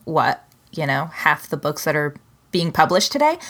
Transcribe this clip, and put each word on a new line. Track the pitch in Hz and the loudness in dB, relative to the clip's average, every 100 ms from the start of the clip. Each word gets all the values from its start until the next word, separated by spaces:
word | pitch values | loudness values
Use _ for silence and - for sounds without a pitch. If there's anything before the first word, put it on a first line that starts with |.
| - | -2
what, | 156 117 - _ _ _ | 0 2 -2 _ _ _
you | 160 139 | -6 -2
know, | 139 160 | -2 -4
half | - 156 147 - | 0 0 0 -4
the | 147 | -6
books | 147 147 | -4 -4
that | 160 147 | -2 0
are | 147 - _ _ - | -2 -6 _ _ -6
being | 175 170 | -2 -2
published | - 160 180 - | 2 4 4 0
today. | 285 302 339 | 2 2 0